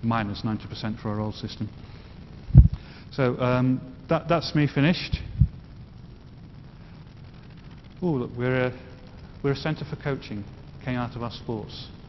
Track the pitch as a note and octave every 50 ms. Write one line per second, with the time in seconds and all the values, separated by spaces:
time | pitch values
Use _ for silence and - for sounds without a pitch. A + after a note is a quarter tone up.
0 | - A#2 A#2 A2+ G#2+ G2+ G2+ - - A2+ G#2+ G2+ - - - - - A2 G#2+ -
1 | - A2 G#2 G#2+ G#2+ G#2+ G#2 - - B2 - - A2+ G#2+ - - - - - -
2 | - - - - - - - - - - - - - - - - - - - -
3 | - - - - C3+ B2 B2 - B2+ B2 B2+ B2+ B2+ B2+ B2+ B2+ - - - -
4 | - - E3 D#3 - D3+ E3+ E3 - - - D3+ D3 C#3 - D3 C#3 D#3 F#3 -
5 | - - - - - - - - - - - - - - - - - - - -
6 | - - - - - - - - - - - - - - - - - - - -
7 | - - - - - - - - - - - - - - - - - - - -
8 | F3+ F3+ D#3 C3 B2 A2 A2+ A#2+ B2 B2+ B2+ B2+ B2+ B2+ - - - - - -
9 | - - - - - - - - - C#3 C#3 C#3 - D#3+ D#3 - - - - -
10 | - D3 C3+ C3 - - G#2 G#2 G2 - - - - - - - - C3 B2+ B2
11 | B2 A2+ - A#2 A#2 A#2 - - - - A#2+ G#2+ G#2 G2+ - - - - - -
12 | -